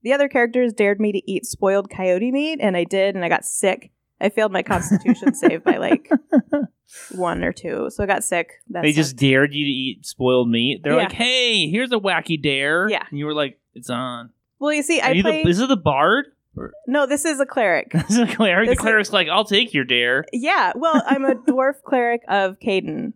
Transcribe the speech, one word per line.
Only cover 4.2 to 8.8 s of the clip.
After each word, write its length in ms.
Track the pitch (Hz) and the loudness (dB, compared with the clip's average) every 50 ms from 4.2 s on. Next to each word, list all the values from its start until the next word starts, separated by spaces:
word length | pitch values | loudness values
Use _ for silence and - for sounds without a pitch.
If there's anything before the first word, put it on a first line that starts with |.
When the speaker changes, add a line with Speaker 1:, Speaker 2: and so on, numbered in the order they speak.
Speaker 1:
I 80 | - 202 | -4 -2
failed 220 | - - 214 214 | 0 0 -2 0
my 100 | 190 190 | -2 -4
constitution 720 | - - 202 175 170 - 208 185 - 233 240 - - 277 - | -2 -2 -2 -2 0 0 0 4 4 4 4 4 2 0 0
<laughs> 0 | |
save 280 | - - 339 - 165 - | 4 2 2 2 2 0
by, 120 | - - - | 0 0 0
like, 320 | - - 339 - - - 339 - _ _ - 269 - - - 285 | 2 0 0 0 0 0 -2 -2 _ _ 0 0 2 2 -4 -4
Speaker 2:
<laughs> 540 | 269 - _ _ _ _ - - - - - | -4 -4 _ _ _ _ -20 -20 -20 -14 -6
Speaker 1:
one 300 | 185 180 175 175 175 175 | -4 -2 -2 -2 -2 -2
or 80 | 170 | -4
two. 360 | 180 - - 170 135 - - - | -4 -6 -8 -8 -6 -4 -6 -6
So 120 | - - | -4 -6
I 40 | 208 | -2
got 180 | 196 202 - 208 | -2 -2 -2 -2
sick. 280 | - 185 175 165 - - _ _ _ | -4 -4 -4 -4 -6 -12 _ _ _
That 120 | - 175 | -8 -2